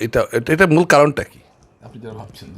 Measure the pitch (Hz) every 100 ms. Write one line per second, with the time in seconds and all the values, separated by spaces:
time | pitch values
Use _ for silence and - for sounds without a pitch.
0 | 117 123 - 117 120 156 185 156 175 147
1 | 147 - 90 - _ _ _ _ 113 117
2 | 113 110 101 - 101